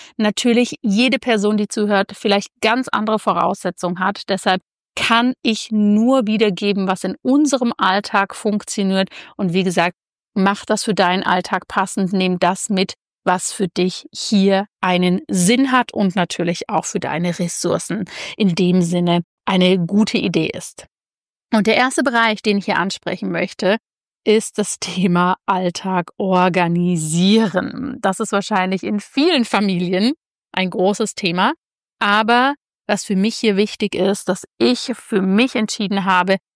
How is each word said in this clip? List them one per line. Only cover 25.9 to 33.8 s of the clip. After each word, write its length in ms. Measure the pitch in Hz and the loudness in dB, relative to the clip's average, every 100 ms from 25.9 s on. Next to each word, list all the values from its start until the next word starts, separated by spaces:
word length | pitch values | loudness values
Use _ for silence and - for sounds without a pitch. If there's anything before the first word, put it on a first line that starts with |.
| 185 170 - | -2 -4 -4
organisieren. 1800 | 190 180 185 180 175 170 175 175 156 165 190 220 220 180 - - - - | 0 2 4 2 2 2 2 0 0 2 4 4 2 0 -4 -6 -8 -4
Das 200 | 196 190 | -2 -2
ist 120 | 220 | -2
wahrscheinlich 500 | 202 - 202 185 190 | -4 -2 -2 0 -2
in 180 | 202 208 | -4 -6
vielen 440 | - - 320 311 | -4 0 2 2
Familien 680 | 233 202 202 175 180 185 220 311 _ _ _ | 0 0 0 0 0 0 0 -2 _ _ _
ein 180 | - 185 | -4 -4
großes 440 | - 185 202 220 | 0 0 0 -4
Thema, 380 | - 175 180 208 320 _ _ _ - | -4 -4 0 0 -2 _ _ _ -4
aber 560 | 202 208 220 240 262 285 _ _ - | 0 2 4 2 2 -2 _ _ -4
was 180 | 208 | -4
für 120 | - 190 | -2 0
mich 200 | 208 - | 0 0
hier 200 | 226 196 | 0 2
wichtig 380 | 208 - | 0 -2